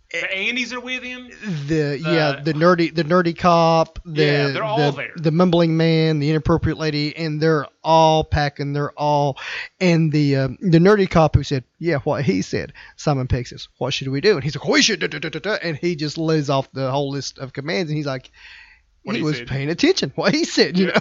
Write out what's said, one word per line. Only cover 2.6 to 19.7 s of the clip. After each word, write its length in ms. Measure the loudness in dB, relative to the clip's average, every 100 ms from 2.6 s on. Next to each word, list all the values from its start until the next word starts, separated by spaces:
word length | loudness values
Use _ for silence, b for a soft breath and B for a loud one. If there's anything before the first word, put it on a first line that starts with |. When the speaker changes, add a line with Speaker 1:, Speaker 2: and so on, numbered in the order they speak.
| 4 4 0
Speaker 2:
the 80 | -2
nerdy 320 | 0 2 2 0
cop, 640 | 4 4 4 4 0 -6
the, 200 | -6 0
Speaker 1:
Yeah, 240 | 2 2 0
they're 140 | -2
all 120 | -2 0 0
Speaker 2:
the, 40 | 0
Speaker 1:
there. 160 | -6 -4
Speaker 2:
the 140 | 0
mumbling 440 | 2 4 4 4 2
man, 440 | 2 2 2 2
the 100 | 0
inappropriate 480 | 0 2 2 0 -2
lady, 360 | -4 -2 -4 -6
and 240 | -6 0
they're 260 | 2 2 -2 _
all 380 | 2 6 6 4
packing. 480 | 2 0 0 -2 -4
They're 200 | -2 -4
all, 440 | -2 0 2 0 -2 B B B -2
and 300 | 2 4 2
the, 240 | 2 2 2
um, 220 | 0 -2
the 180 | 2 6
nerdy 300 | 6 6 4
cop 240 | 4 4
who 80 | 2
said, 220 | 0 -6 -6 -8
"Yeah, 180 | -4 -2
what 260 | -2 -2
he 180 | -2 -2
said." 300 | -2 -6 -8 B B -6
Simon 300 | -2 -2 -2
Pegg 220 | -4 -6
says, 200 | -14 -18 -8
"What 160 | -6
should 140 | -4 -4
we 120 | 0
do?" 140 | 2
And 100 | 2
he's 120 | -2 -6
like, 100 | 0
"We 120 | 2
should 200 | 2 0
da, 80 | -4
da, 100 | -6
da, 100 | -8
da, 100 | -6
da," 180 | -4 -4
and 140 | -4 -4
he 200 | -4 -4
just 220 | -6 -4
lays 320 | 0 0 2
off 200 | -2 -2
the 160 | -4 -4
whole 200 | -2 -4
list 280 | -6 -10 -12
of 140 | -14
commands, 380 | -10 -6 -4 -4
and 60 | -4
he's 100 | -4
like, 240 | -8 -10 B B B B B _ _
Speaker 1:
What 140 | -8 -4
Speaker 2:
he 60 |
Speaker 1:
he 20 |
Speaker 2:
was 140 | -2 -4
Speaker 1:
said. 100 | -4
Speaker 2:
paying 220 | -4 -4